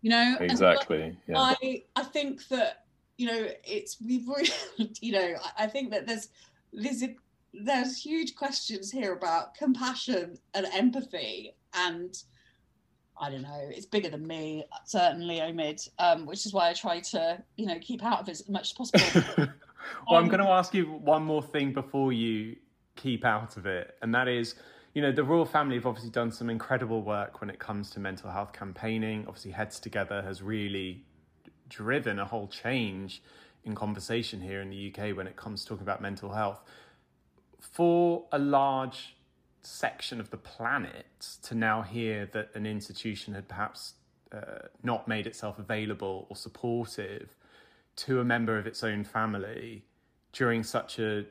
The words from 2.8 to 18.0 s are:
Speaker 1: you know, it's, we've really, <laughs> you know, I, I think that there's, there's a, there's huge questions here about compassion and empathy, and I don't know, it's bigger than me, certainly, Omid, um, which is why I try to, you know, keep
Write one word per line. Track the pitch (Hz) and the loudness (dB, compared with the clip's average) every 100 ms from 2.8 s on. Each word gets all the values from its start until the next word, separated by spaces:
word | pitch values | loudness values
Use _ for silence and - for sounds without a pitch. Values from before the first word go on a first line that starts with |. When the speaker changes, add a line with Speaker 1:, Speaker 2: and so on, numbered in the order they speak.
| _ _ _ - | _ _ _ -4
Speaker 1:
you | 240 | -2
know, | 226 220 - | 0 -2 -6
it's, | - 208 - - | -6 -6 -6 -10
we've | 226 254 240 | -2 -2 0
really, | 277 330 - - - | 0 2 0 -6 -4
<laughs> | 214 - | -4 -2
you | 226 | 0
know, | 196 180 165 185 - | 2 2 -2 -6 -2
I, | |
I | 214 | -2
think | 262 254 | 0 -2
that | 208 220 | -2 -2
there's, | 220 - _ - _ _ | -4 -6 _ -20 _ _
there's | - 226 240 | -6 -4 -2
a, | 254 - _ _ _ | -2 -4 _ _ _
there's | 196 208 269 262 262 | -8 0 2 2 -4
huge | 294 320 269 - | -2 -2 -2 -2
questions | 277 269 - 208 196 | -2 -2 -4 -6 -6
here | 262 208 | -4 -2
about | 175 180 165 156 - | -2 2 2 0 -2
compassion | 294 240 254 247 - 196 170 175 _ | 2 2 2 -2 0 0 -2 -10 _
and | 196 190 | -2 0
empathy, | 190 247 269 262 170 113 92 - - _ | 4 4 2 -4 -6 -6 -6 -12 -18 _
and | 185 180 170 180 - - _ _ _ _ _ _ _ _ - | 0 0 0 -8 -10 -16 _ _ _ _ _ _ _ _ -8
I | 143 | -8
don't | 135 | -6
know, | 139 147 143 | -8 -10 -10
it's | - 202 | -10 0
bigger | 208 180 | 0 0
than | 151 | -6
me, | 156 160 156 156 147 - | -6 -6 -4 -6 -8 -14
certainly, | - 208 175 156 175 165 | -2 4 4 4 -2 -2
Omid, | 160 165 151 151 - - | -2 0 -2 -2 -10 2
um, | 180 165 151 | 6 6 2
which | 196 214 | -6 -2
is | |
why | 196 170 | 4 4
I | |
try | 175 214 170 | 4 -2 -2
to, | 175 190 165 180 - - | -2 0 0 -2 -8 -6
you | 214 | -4
know, | 170 | -4
keep | - 247 | -6 -4